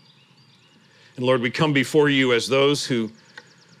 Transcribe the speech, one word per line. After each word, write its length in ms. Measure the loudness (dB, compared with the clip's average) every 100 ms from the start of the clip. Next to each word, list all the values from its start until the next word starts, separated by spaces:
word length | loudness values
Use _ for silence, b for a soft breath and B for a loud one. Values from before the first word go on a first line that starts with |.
| _ _ _ _ _ _ _ _ b b b b
And 100 | -2
Lord, 160 | 0
we 80 | -2
come 240 | -2 0
before 340 | 0 0 2 2
you 240 | 2 2
as 160 | 0 0
those 380 | 0 2 0 -2
who, 240 | -4 -4 -10 B B B B B B